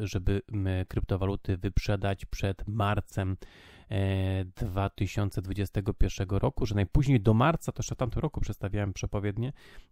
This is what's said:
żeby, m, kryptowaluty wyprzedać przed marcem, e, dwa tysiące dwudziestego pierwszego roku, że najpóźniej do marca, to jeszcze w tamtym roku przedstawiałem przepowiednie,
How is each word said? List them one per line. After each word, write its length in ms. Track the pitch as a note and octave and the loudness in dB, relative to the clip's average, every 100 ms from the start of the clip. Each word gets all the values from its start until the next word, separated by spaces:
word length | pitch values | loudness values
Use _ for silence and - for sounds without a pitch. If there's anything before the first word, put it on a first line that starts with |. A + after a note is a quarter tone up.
żeby, 400 | G2+ G2 F#2 G2 - | -4 -2 0 0 -2
m, 140 | G2+ F#2+ F#2 F#2 | -4 0 -2 -2
kryptowaluty 680 | - - F#2+ G2 G2+ - F#2 | -4 -2 0 0 -2 -2 -2
wyprzedać 680 | G2+ - - G2 G2 G2 | 0 0 0 0 0 -2
przed 440 | - - G2 - G#2 | -6 -4 -2 -2 -4
marcem, 680 | A2 G2+ G#2 - - F#2+ F#2+ - - - - - | 0 0 0 -2 -4 -2 -4 -8 -20 -20 -20 -4
e, 540 | G2 G2 F#2+ F#2+ F#2+ | -2 0 0 0 -2
dwa 460 | F#2+ - A2+ G2 G2 | -4 -6 -4 -2 -2
tysiące 520 | - F#2+ - G2+ - | -2 -2 0 -2 -2
dwudziestego 520 | F#2+ G2+ F#2+ G#2 G2 | -4 -4 -2 0 -2
pierwszego 440 | - G2+ - F#2+ G2 | 2 0 0 -2 2
roku, 280 | C3+ - G#2 | 0 0 0
że 80 | |
najpóźniej 460 | G2+ G2 - C3+ B2+ | 0 4 4 6 6
do 140 | G#2 | 6
marca, 380 | A2 D3 E3 - | 6 4 2 -4
to 80 | - | -6
jeszcze 140 | - | -6
w 40 | - | -4
tamtym 240 | B2 B2 | -2 -2
roku 180 | D#3 - | -4 -2
przedstawiałem 520 | - - G2 G2+ G2 | -2 -2 -4 -2 -2
przepowiednie, 600 | - F#2+ G#2+ G2+ G#2 B2+ - - - - | -4 -4 -2 -2 -2 -6 -8 -18 -20 -6